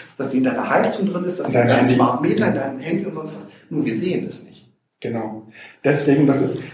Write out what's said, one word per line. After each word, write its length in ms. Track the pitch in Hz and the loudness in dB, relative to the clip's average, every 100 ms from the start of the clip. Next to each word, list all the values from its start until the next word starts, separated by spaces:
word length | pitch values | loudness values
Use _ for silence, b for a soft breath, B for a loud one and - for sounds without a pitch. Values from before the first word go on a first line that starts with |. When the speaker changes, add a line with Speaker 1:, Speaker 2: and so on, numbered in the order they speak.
| B B | B B
Speaker 1:
dass 120 | 120 | -2
die 80 | 127 | 0
in 80 | 131 | 0
deiner 220 | 117 104 | -2 0
Heizung 420 | 156 - - 190 | 0 0 0 -2
drin 140 | 175 180 | -2 -4
ist, 140 | - | -4
dass 60 | - | 0
Speaker 2:
In 40 | |
Speaker 1:
die 60 | 123 | 2
in 100 | 117 | 4
Speaker 2:
deinem 20 | 123 | 4
Speaker 1:
deinem 100 | 127 | 4
Speaker 2:
Handy. 100 | 123 | 4
Speaker 1:
Smart 260 | 123 120 | 4 2
Meter, 260 | 165 - - | 0 2 2
in 80 | 139 | 0
deinem 240 | 135 131 | -4 -8
Handy 260 | 156 190 - | -4 -4 -4
und 80 | |
sonst 240 | - 156 - | -8 -10 -12
was. 120 | - B B | -18 B B
Nur 160 | 151 117 | -4 -2
wir 100 | 110 | -2
sehen 300 | 180 165 - | -2 -2 -4
das 180 | - | -12
nicht. 280 | - - _ _ _ _ | -18 -20 _ _ _ _
Speaker 2:
Genau. 440 | 120 113 110 107 - B B B | -8 -6 -6 -10 -16 B B B
Deswegen, 420 | 139 147 147 143 139 | 0 2 4 4 4
das 160 | - | 4
ist, 220 | - - B | 0 -4 B